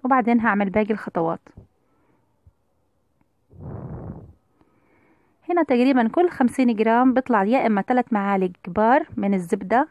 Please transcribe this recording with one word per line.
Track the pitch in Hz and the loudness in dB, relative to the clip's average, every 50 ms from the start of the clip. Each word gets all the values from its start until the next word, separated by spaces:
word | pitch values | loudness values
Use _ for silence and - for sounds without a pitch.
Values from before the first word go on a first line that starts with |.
| - | 0
وبعدين | 254 269 262 226 233 233 240 | 2 2 2 2 2 2 2
هعمل | 220 233 202 202 202 196 | 2 2 2 2 0 0
باقي | 185 214 214 202 185 | 0 -2 0 0 -4
الخطوات. | - - - _ 175 165 165 156 - _ - _ - - _ _ _ _ _ _ _ _ _ _ _ _ _ _ _ _ - _ _ _ _ _ _ _ _ _ _ _ _ _ _ _ _ _ _ _ _ - - - - - - - - - - - - - - - - - _ _ _ _ _ _ _ _ _ _ _ _ _ _ _ _ _ _ _ _ _ _ - | -6 -6 -8 _ -4 -2 -2 -2 -6 _ -20 _ -20 -20 _ _ _ _ _ _ _ _ _ _ _ _ _ _ _ _ -20 _ _ _ _ _ _ _ _ _ _ _ _ _ _ _ _ _ _ _ _ -20 -18 -16 -14 -14 -14 -14 -14 -14 -14 -14 -14 -16 -16 -18 -20 -20 _ _ _ _ _ _ _ _ _ _ _ _ _ _ _ _ _ _ _ _ _ _ -4
هنا | 349 349 320 | -2 -2 0
تقريبًا | - 262 240 247 269 277 254 226 | 2 2 2 2 4 4 2 2
كل | 220 - 330 359 349 | 2 2 0 0 0
خمسين | - - 269 233 - - 262 240 233 | 0 0 -2 0 2 0 0 0 2
جرام | 202 220 226 226 240 254 262 240 | 0 0 2 2 4 4 4 2
بيطلع | 262 254 - 240 208 196 | 0 0 0 0 0 2
يا | 202 247 269 262 | 2 0 0 0
إما | 233 214 196 | 0 0 -2
تلات | 190 - 254 254 240 - 233 | -2 0 0 -2 0 0 -2
معالق | 208 196 202 202 190 190 180 180 _ _ | -2 0 0 0 0 -2 -4 -6 _ _
كبار | 185 175 220 214 226 247 302 320 - - | -6 -2 0 2 4 4 2 0 -2 -8
من | - 196 202 202 | -4 -2 0 0
الزبدة | 185 175 170 214 196 196 185 220 247 294 320 | 0 0 -2 -4 -4 -2 0 0 0 0 0